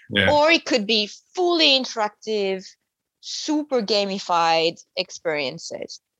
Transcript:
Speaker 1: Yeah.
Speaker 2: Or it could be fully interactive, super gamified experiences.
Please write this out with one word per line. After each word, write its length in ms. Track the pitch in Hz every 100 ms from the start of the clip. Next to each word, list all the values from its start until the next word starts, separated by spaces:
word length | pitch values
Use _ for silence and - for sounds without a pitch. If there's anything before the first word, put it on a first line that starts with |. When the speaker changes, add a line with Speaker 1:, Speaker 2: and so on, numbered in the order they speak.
| -
Speaker 1:
Yeah. 200 | 104 95
Speaker 2:
Or 200 | 294 302
it 140 | 330 -
could 200 | 262 202
be 240 | 220 208 - _
fully 360 | - 349 339 302 269
interactive, 840 | 247 233 208 _ 220 214 196 190 190 - _ _ _ _
super 600 | - - - 302 294 254
gamified 960 | 202 208 196 196 - 170 165 165 160 - - -
experiences. 1040 | 180 - 170 147 131 - - - - - _